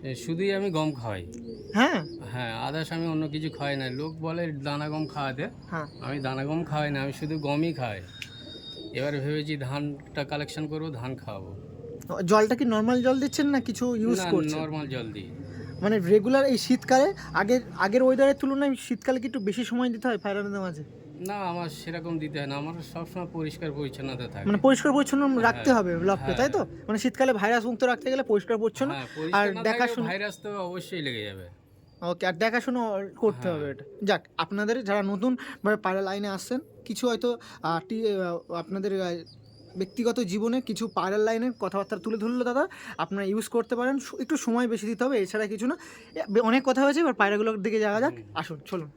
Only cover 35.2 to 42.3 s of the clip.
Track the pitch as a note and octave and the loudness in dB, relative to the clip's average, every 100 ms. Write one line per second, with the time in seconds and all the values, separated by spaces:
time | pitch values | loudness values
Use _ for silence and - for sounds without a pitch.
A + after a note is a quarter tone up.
35.2 | A#3+ B3+ - - G3+ G#3+ G3 F#3+ G3 G3+ | 0 0 -4 -4 0 2 2 0 -2 -2
36.2 | G3+ G3 - B3+ - - - G#3 B3 A3+ | -4 -6 -4 -6 -6 -20 -10 -2 0 0
37.2 | A#3+ A#3 - - - E3 - A3 A3+ G3+ | -2 -4 -8 -6 -2 -2 -2 -2 0 0
38.2 | F3+ E3+ - E3+ E3 G3 G3 F#3+ F#3 F3 | -2 -4 -6 -8 -4 -4 -2 -2 -2 -4
39.2 | E3 - - - - - F#3+ - A#3 A#3 | -8 -20 -20 -20 -18 -8 -8 -2 0 0
40.2 | G#3+ G3 A3+ B3 B3+ G#3 A3+ - F3+ G3+ | 0 0 0 0 -2 -4 -2 -2 0 2
41.2 | G#3+ A3+ B3 A#3+ F#3+ G3 G3 G3+ G3 A3 | 2 2 0 -2 -2 -2 -2 -4 -2 -2
42.2 | A3 | 0